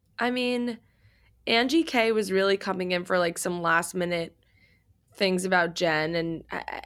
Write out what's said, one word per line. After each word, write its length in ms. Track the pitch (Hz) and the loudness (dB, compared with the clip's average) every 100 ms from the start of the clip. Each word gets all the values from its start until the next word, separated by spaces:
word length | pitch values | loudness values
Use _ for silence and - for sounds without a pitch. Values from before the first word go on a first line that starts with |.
| _ - | _ -4
I 120 | 240 | -2
mean, 480 | 247 247 247 240 233 _ _ _ _ _ _ - | 0 0 -2 -4 -6 _ _ _ _ _ _ 0
Angie 360 | 233 247 320 | 0 2 2
K 280 | 320 254 226 | 2 2 2
was 220 | 220 190 | 0 2
really 240 | 190 196 196 | 2 2 0
coming 360 | 202 185 180 | -2 -4 -2
in 120 | 180 | -2
for, 140 | 180 185 | 0 2
like, 180 | 175 175 | 2 0
some 240 | 185 175 | -4 -2
last 340 | 170 165 180 | 2 2 2
minute 400 | 185 175 170 165 _ _ _ _ _ _ _ _ | -4 -2 -2 -6 _ _ _ _ _ _ _ _
things 300 | - 196 185 | -2 0 2
about 300 | 185 180 170 | 2 2 2
Jen, 400 | 170 175 156 156 | 0 0 0 0
and 300 | 170 165 160 - | -2 -4 -6 -8
I, 120 | - - | -10 -8
I, 160 | - | -12